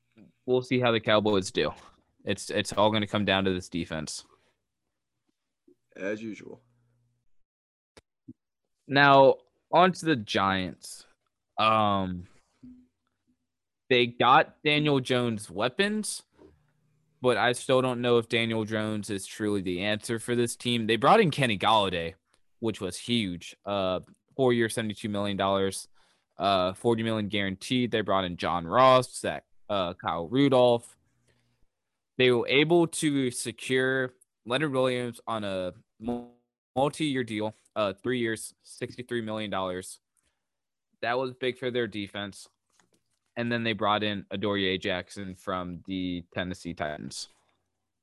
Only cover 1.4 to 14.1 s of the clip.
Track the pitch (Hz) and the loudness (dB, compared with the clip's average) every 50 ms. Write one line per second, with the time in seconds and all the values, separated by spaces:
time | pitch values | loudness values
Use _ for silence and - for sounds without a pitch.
1.4 | 95 - - 90 76 73 - - - - - _ _ _ _ _ - 98 101 - | 0 0 0 0 0 0 -4 -8 -16 -20 -20 _ _ _ _ _ -6 -6 -6 -6
2.4 | - - - 104 101 - - 101 104 107 107 107 104 - - 107 101 95 95 95 | -6 -4 -4 -2 -2 -2 0 2 2 2 2 0 -2 -2 -2 -2 0 2 0 2
3.4 | 95 95 92 90 90 - - 85 80 - 82 80 76 - - - - _ _ _ | 0 0 -2 -4 -6 -6 -8 -8 -6 -6 -8 -8 -8 -8 -10 -12 -14 _ _ _
4.4 | _ _ _ _ _ _ _ _ _ _ _ _ _ _ _ _ _ _ _ _ | _ _ _ _ _ _ _ _ _ _ _ _ _ _ _ _ _ _ _ _
5.4 | _ _ _ _ _ _ _ _ _ _ _ - 90 98 110 107 113 110 101 - | _ _ _ _ _ _ _ _ _ _ _ -10 -8 -6 -6 -6 -8 -12 -12 -12
6.4 | - - - - _ _ _ _ _ _ _ _ _ _ _ _ _ _ _ _ | -16 -18 -20 -20 _ _ _ _ _ _ _ _ _ _ _ _ _ _ _ _
7.4 | _ _ _ _ _ _ _ _ _ _ _ - _ _ _ _ _ - - _ | _ _ _ _ _ _ _ _ _ _ _ -20 _ _ _ _ _ -20 -20 _
8.4 | _ _ _ _ _ _ _ _ _ - 135 139 143 143 139 139 135 131 120 - | _ _ _ _ _ _ _ _ _ 0 4 6 8 8 10 10 10 8 6 4
9.4 | _ _ _ _ _ _ 151 165 180 185 175 - 165 160 156 120 104 - - 107 | _ _ _ _ _ _ 4 4 4 4 2 0 0 0 0 0 -2 -2 0 2
10.4 | 98 98 95 95 92 85 - - - - - - - _ _ _ _ _ _ _ | 2 2 2 0 -2 -4 -8 -12 -18 -18 -20 -20 -20 _ _ _ _ _ _ _
11.4 | _ _ _ - 107 110 110 110 107 104 101 98 95 92 90 90 90 - _ _ | _ _ _ 0 2 2 4 4 4 2 2 0 -2 -4 -6 -8 -12 -16 _ _
12.4 | _ _ _ _ - - - - _ _ _ _ _ _ _ _ _ _ _ _ | _ _ _ _ -20 -20 -20 -20 _ _ _ _ _ _ _ _ _ _ _ _
13.4 | _ _ _ _ _ _ _ _ _ - 131 123 123 120 | _ _ _ _ _ _ _ _ _ 2 2 2 2 2